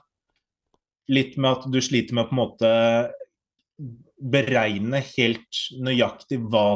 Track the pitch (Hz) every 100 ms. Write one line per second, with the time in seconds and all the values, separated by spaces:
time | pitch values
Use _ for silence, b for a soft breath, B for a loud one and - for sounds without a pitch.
0 | _ _ _ _ _ _ _ _ _ _
1 | - 135 131 139 131 127 135 127 - 127
2 | 110 120 113 131 107 - 113 113 117 117
3 | 120 - - _ _ _ _ - 131 117
4 | _ _ 135 139 131 123 107 101 110 135
5 | 123 - 117 113 - - - 131 127 123
6 | 101 - - 131 113 110 104